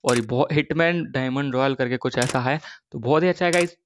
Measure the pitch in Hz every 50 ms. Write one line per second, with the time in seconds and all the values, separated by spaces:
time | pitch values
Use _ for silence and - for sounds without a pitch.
0 | - 135 123 120 110 110 123 123 147 - 151 147 151 - 156 160 165 170 175 170
1 | 160 - - 131 131 131 127 139 143 139 123 127 135 135 135 - 131 123 127 123
2 | - 131 - - 123 123 - 131 120 127 143 156 - - - - _ _ - -
3 | 113 123 147 156 170 180 175 - 180 175 170 175 175 175 - _ _